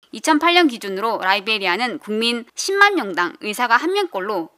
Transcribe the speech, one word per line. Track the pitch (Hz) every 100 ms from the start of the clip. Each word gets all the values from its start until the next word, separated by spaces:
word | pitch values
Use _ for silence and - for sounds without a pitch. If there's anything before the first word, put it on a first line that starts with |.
| _
이천팔 | - 311 311 330
년 | 349 320
기준으로 | 226 202 190 220 208
라이베리아는 | 190 202 202 220 190 180 240 160
국민 | - 214 233 240 226 -
십만 | - 392 403 370
명당 | 208 170 175 -
의사가 | 214 208 247 233
한 | 320
명꼴로 | 392 381 196 190 202 160